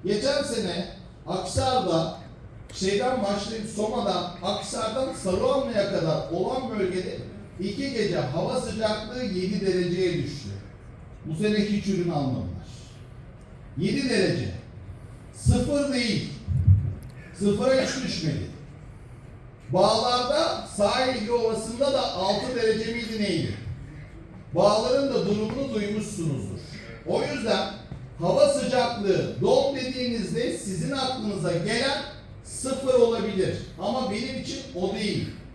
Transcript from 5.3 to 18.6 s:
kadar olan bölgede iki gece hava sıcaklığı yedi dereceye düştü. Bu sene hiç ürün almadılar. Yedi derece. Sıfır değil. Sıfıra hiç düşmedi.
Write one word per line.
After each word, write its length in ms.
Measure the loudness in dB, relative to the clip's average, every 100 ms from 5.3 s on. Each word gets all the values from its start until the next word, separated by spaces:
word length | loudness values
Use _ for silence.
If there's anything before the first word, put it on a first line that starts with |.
| 2 4 4 2 0 2
kadar 400 | 2 2 0 0
olan 380 | 0 0 0 -2
bölgede 480 | 0 0 0 -4 -6 -10 -12 -14 -6
iki 320 | -4 -2 -2
gece 280 | 0 2 2
hava 420 | 0 0 0 0
sıcaklığı 600 | -2 0 0 0 -4 -4
yedi 420 | -2 0 0 2 2
dereceye 580 | 2 2 2 2 2
düştü. 260 | -2 -6 -8 -10 -12 -16 -18 -16 -16 -12 -8
Bu 100 | 0
sene 300 | 2 2 2
hiç 220 | 0 2
ürün 220 | 0 2
almadılar. 560 | 2 0 0 -4 -8 -10 -14 -16 -16 -16 -16 -18 -18 -18 -18 -12 -2
Yedi 320 | 0 2 2
derece. 420 | 4 4 2 -2 -6 -12 -16 -14 -16 -16 -16 -16
Sıfır 600 | 2 4 4 2 2 2
değil. 360 | 0 0 0 -4 -10 -2 2 6 6 4 -6 -12 -16 -16 0
Sıfıra 420 | 2 4 4 4
hiç 220 | 2 -2
düşmedi. 460 | -4 -2 -2 -2 -6 -10